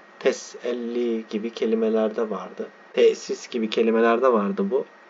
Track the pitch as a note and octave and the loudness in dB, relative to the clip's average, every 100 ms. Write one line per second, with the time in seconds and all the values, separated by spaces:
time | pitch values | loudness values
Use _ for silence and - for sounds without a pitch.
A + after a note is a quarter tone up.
0 | - - C#3 A2+ - - B2 B2 A#2 A#2+ | -16 -4 0 0 -4 -10 -6 -4 -4 -2
1 | A#2+ A2+ A2 A2 A2+ - A#2 A2 A2+ A2 | -2 -2 -4 -6 -6 -4 -2 0 2 2
2 | A2 A2 A2 F#2+ F#2 - A2 - - - | 0 -2 -4 -4 -8 -12 -14 -14 -6 4
3 | A#2 G#2 - - - A#2+ A2 B2 A2+ A2+ | 4 4 -4 -10 -6 -4 -2 0 2 4
4 | A2+ A#2 C3 A2+ G2+ G2 G2 C3 - - | 4 4 4 4 2 -2 -2 -2 -4 -12
5 | - | -20